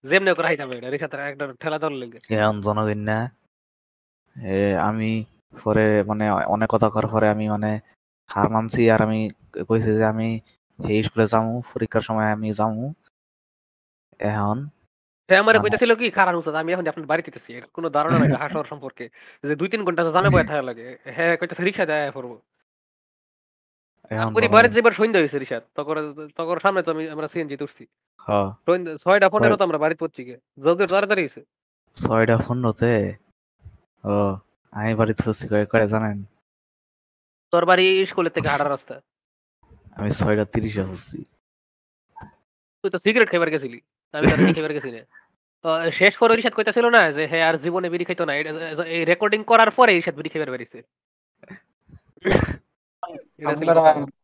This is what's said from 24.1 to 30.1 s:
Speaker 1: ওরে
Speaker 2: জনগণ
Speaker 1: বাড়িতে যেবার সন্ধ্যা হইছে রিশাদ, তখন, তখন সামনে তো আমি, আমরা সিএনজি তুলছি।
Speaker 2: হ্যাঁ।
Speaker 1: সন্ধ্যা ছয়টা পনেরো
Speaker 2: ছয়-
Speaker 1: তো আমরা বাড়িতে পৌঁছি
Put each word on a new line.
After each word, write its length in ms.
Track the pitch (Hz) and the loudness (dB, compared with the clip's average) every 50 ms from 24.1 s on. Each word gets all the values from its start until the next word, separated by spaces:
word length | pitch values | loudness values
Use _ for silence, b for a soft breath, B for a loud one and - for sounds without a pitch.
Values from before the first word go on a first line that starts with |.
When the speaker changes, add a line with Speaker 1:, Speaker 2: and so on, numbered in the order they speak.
| 110 110 113 113 110 | -4 -4 -2 0 0
Speaker 1:
ওরে 60 | 220 | 0
Speaker 2:
জনগণ 120 | 233 226 214 | 2 6 6
Speaker 1:
বাড়িতে 220 | 220 233 240 208 | 6 6 6 4
যেবার 160 | 233 226 233 | 4 2 2
সন্ধ্যা 300 | 202 - 214 226 220 185 | 2 2 0 2 2 2
হইছে 180 | 156 139 - 139 | 2 0 -2 -6
রিশাদ, 240 | 131 - 131 117 - _ _ | -6 -6 -10 -10 -10 _ _
তখন, 520 | - 143 147 156 156 151 151 139 151 151 147 _ | -10 -6 -6 -6 -6 -6 -10 -12 -16 -18 -16 _
তখন 240 | - - 165 175 165 | -10 -6 -6 -6 0
সামনে 240 | - 196 196 185 160 | 0 0 0 2 -2
তো 80 | 165 | -2
আমি, 180 | 160 156 160 160 | -4 -4 -6 -8
আমরা 180 | 151 156 156 | -8 -8 -8
সিএনজি 300 | 151 - 175 160 143 143 | -8 -6 -8 -8 -8 -8
তুলছি। 280 | 135 143 139 _ _ - _ _ _ _ _ _ | -10 -10 -12 _ _ -20 _ _ _ _ _ _
Speaker 2:
হ্যাঁ। 340 | _ - - 104 101 98 98 107 _ _ | _ -6 0 0 0 0 -2 -6 _ _
Speaker 1:
সন্ধ্যা 320 | - 175 180 180 165 156 | 0 0 0 -2 -8 -12
ছয়টা 320 | 147 _ 175 196 208 196 190 | -4 _ 2 4 4 4 4
পনেরো 200 | 196 214 226 233 | 4 4 4 4
Speaker 2:
ছয়- 80 | 214 | 4
Speaker 1:
তো 60 | 196 196 | 2 2
আমরা 140 | 175 156 | 0 0
বাড়িতে 220 | 147 151 156 165 156 | 0 0 0 0 -2
পৌঁছি 260 | 165 156 | -6 -8